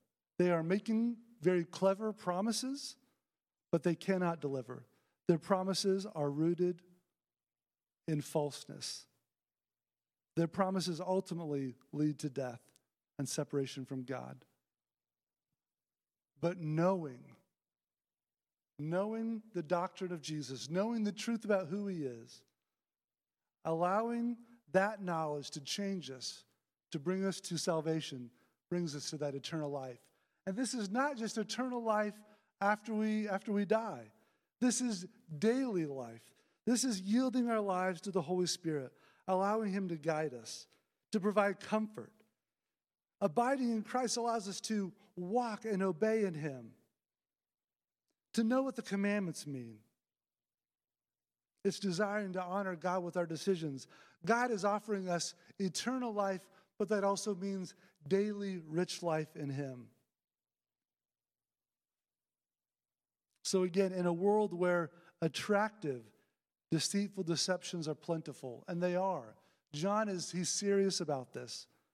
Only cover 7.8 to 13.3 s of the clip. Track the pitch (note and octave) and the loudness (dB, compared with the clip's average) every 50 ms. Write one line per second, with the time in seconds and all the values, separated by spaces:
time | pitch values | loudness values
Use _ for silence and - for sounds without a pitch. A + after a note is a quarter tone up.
7.8 | _ _ _ _ _ - D#3 D3 C#3 - - D#3 D3 C#3+ - - - - - - | _ _ _ _ _ -2 -2 -2 -2 -2 -2 -2 -2 -2 -4 -8 -12 -14 -14 -10
8.8 | - - - - - - _ _ _ _ _ _ _ _ _ _ _ _ _ _ | -10 -10 -10 -10 -14 -18 _ _ _ _ _ _ _ _ _ _ _ _ _ _
9.8 | _ _ _ _ _ _ _ _ _ _ _ E3 E3 D#3+ - F#3 G3 F#3+ F#3+ F#3+ | _ _ _ _ _ _ _ _ _ _ _ 0 0 2 2 2 2 2 2 0
10.8 | D#3 F3 E3+ D3+ F3+ F3+ F#3 F#3+ F#3+ - E3+ E3+ E3+ D3 D3 C#3 C3+ C3 A#2+ - | 0 -2 -2 -4 -2 0 0 0 0 -2 -6 -6 -4 -4 -4 -2 -4 -4 -8 -10
11.8 | _ _ - D3 D3+ D3+ C#3+ - - C#3+ B2 C#3 C3 B2 A#2 - - _ _ _ | _ _ 0 2 2 2 2 0 -4 -6 -4 -4 -6 -6 -8 -10 -16 _ _ _
12.8 | _ _ _ _ _ _ _ - C3+ - | _ _ _ _ _ _ _ -6 -6 -4